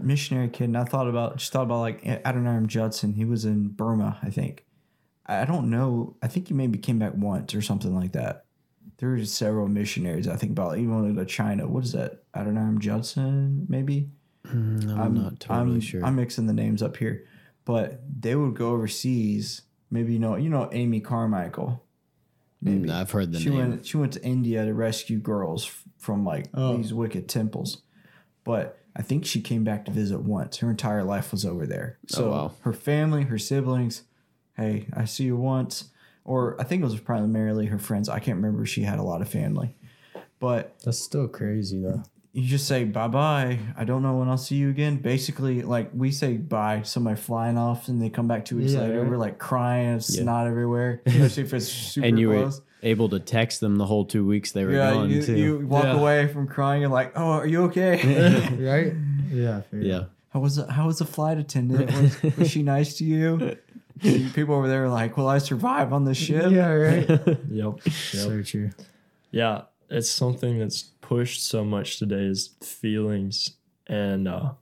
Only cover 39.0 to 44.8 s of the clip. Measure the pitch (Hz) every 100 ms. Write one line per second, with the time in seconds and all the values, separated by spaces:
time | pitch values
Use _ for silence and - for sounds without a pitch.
39 | 95 85 101 101 101 50 123 - - -
40 | - - - _ 123 120 - - 117 -
41 | - 147 120 - 104 107 95 95 92 -
42 | - _ _ 131 127 139 143 131 110 110
43 | 113 131 151 143 127 120 107 - 113 131
44 | 135 131 127 127 - 139 139 135